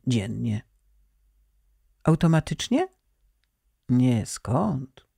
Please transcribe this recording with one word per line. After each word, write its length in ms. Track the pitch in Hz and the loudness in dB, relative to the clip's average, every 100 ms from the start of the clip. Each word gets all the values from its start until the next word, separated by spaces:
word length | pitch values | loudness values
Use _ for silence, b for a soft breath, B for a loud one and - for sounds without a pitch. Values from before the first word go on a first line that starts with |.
| - | -2
dziennie. 560 | 117 98 110 117 107 - _ _ _ _ _ _ _ _ _ _ _ _ _ | -2 -2 -6 -4 -6 -8 _ _ _ _ _ _ _ _ _ _ _ _ _
Automatycznie? 840 | - 160 165 160 - 151 - 269 381 _ _ _ _ _ _ _ _ _ - | 0 2 4 2 0 -8 -2 0 0 _ _ _ _ _ _ _ _ _ -2
Nie, 380 | 123 127 120 135 | 2 4 2 -2
skąd? 800 | - - 131 214 131 131 - _ | -10 -4 -2 -2 -4 -10 -18 _